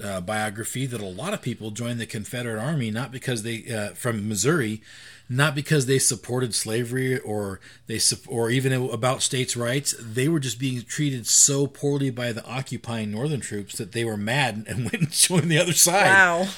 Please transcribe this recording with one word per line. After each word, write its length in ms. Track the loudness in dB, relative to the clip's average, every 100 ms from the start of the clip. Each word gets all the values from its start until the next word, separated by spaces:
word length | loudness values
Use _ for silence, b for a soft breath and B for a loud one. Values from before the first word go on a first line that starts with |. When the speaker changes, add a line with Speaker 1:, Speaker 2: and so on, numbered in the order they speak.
Speaker 1:
uh, 180 | -6 -6
biography 640 | -4 -2 -2 -4 -8 -4 -4
that 160 | -6
a 40 | -8
lot 280 | -8 -6
of 80 | -4
people 300 | -4 -6 -6
joined 280 | -6 -4 -4
the 60 | -6
Confederate 540 | -8 -8 -6 -4 -4
Army 280 | -2 0 0
not 200 | -2 -6
because 320 | -6 -4 -4
they, 220 | -4 -6 -4
uh, 180 | -4 -4
from 340 | -4 -4 -2 -2
Missouri, 540 | 0 2 2 2 -4 B B B B -4
not 260 | 0 2 0
because 300 | 2 2 4
they 120 | 4
supported 560 | 4 0 -2 -2 0
slavery 640 | -2 -2 -2 0 -2 0 -2
or 420 | -2 -4 -4 -6 B B -8
they 100 | 0
sup-, 300 | 0 0 -4
or 220 | -2 2
even 240 | 2 2
about 480 | 2 0 0 0 0
states' 340 | 0 -2 -2 -2
rights. 400 | 0 0 -2 -6
They 300 | -6 0 2
were 140 | 2
just 180 | 0 -2
being 220 | -2 -4
treated 440 | -6 -2 -2 -2 2
so 420 | 4 6 4 0
poorly 420 | 0 -2 0 0
by 240 | 0 -4
the 120 | -4 -6
occupying 680 | -8 -6 -8 -4 -4 -2
northern 280 | -2 -2 -2
troops 380 | -4 -6 -8 -8
that 160 | -6
they 100 | -2
were 140 | -2 -2
mad 480 | 0 2 0 -2 -4
and 120 | -4
<laughs> 120 | -2
went 20 | 0
and 160 | 0
joined 380 | 2 4 4 4
the 80 | 4
other 140 | 4
side. 360 | 4 4 6 8
Speaker 2:
Wow. 400 | 8 8 4 0